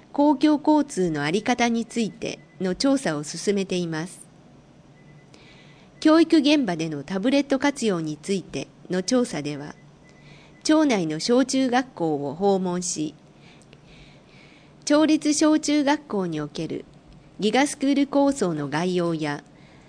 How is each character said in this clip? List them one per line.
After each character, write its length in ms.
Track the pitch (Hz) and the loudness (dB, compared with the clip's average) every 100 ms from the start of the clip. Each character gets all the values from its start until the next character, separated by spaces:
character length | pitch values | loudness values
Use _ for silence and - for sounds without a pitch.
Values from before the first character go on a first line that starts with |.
| - | -8
公 240 | - 294 294 | 2 2 4
共 240 | 302 294 | 4 2
交 240 | 302 302 | 4 2
通 280 | 294 - 180 | 2 -2 -2
の 100 | 151 | 0
あ 80 | 147 | 0
り 140 | 190 | -2
方 260 | 208 247 240 | 0 0 0
に 160 | 233 226 | 0 -2
つ 140 | 240 | -2
い 100 | 208 | -4
て 300 | - - - - - | -4 -10 -10 -16 -6
の 140 | 185 | -4
調 240 | 180 277 269 | 0 2 2
査 200 | 185 151 | 0 -4
を 60 | |
進 300 | 151 - - | -6 -6 -2
め 120 | 202 190 | -2 -2
て 100 | 185 | -4
い 120 | 170 | -4
ま 200 | 160 180 | -6 -8
す。 140 | - - - - - - - - - - - - - - - - - - - | -12 -20 -20 -20 -20 -20 -20 -20 -20 -20 -20 -20 -20 -20 -20 -20 -20 -20 0
教 200 | 311 320 | 4 6
育 180 | 330 320 | 6 4
現 280 | 277 302 247 | 4 2 0
場 100 | 165 | -2
で 140 | 165 | -4
の 140 | 147 | -6
タ 160 | 143 190 | -6 -4
ブ 100 | 233 | 0
レ 100 | 277 | 0
ッ 40 | |
ト 160 | 277 269 | 0 0
活 260 | 285 277 226 | -2 -2 -2
用 160 | 175 | -2
に 160 | 156 151 | -4 -8
つ 160 | - | -4
い 80 | 196 | -6
て 260 | - 139 - - - | -4 -10 -10 -14 -6
の 140 | 180 | -4
調 200 | 185 254 | 0 0
査 200 | 240 151 | 0 -4
で 120 | 147 143 | -8 -8
は、 180 | 147 - - _ - - - - - - | -12 -16 -20 _ -20 -20 -20 -20 -20 -8
町 220 | - 311 302 | 2 4 4
内 200 | 208 160 | 2 0
の 140 | 156 | -4
小 260 | - 240 262 | 2 2 2
中 240 | 262 262 | 0 0
学 240 | 240 262 | 0 -2
校 340 | - 165 143 143 | -4 -2 -2 -4
を 60 | |
訪 240 | 160 202 196 | -2 2 2
問 240 | 185 180 | 0 -4
し、 320 | 180 - 151 - - - - - - - - - - - _ - - - - - - | -4 -6 -6 -8 -20 -20 -20 -20 -20 -20 -20 -20 -20 -20 _ -20 -20 -20 -20 -10 0
町 200 | 294 311 | 2 4
立 280 | 311 294 | 2 0
小 260 | 294 302 311 | 2 2 2
中 240 | 302 294 | 0 0
学 240 | 269 196 - | 0 -2 -2
校 180 | 208 180 | -4 -4
に 160 | 151 | -6
お 60 | 147 | -8
け 200 | - 156 | -8 -8
る 180 | - - - - - - - | -8 -12 -20 -20 -20 -20 -4
ギ 120 | 208 | 0
ガ 160 | 240 285 | 2 0
ス 100 | - | 0
ク 80 | 269 | 0
ー 100 | 277 | 2
ル 120 | 277 | 2
構 240 | 277 277 | 2 2
想 240 | 269 185 151 | 2 -2 -2
の 120 | 143 | -4
概 280 | 147 185 180 | -2 -2 0
要 180 | 170 | -2
や、 300 | 160 151 143 - - - - | -2 -4 -8 -12 -20 -20 -20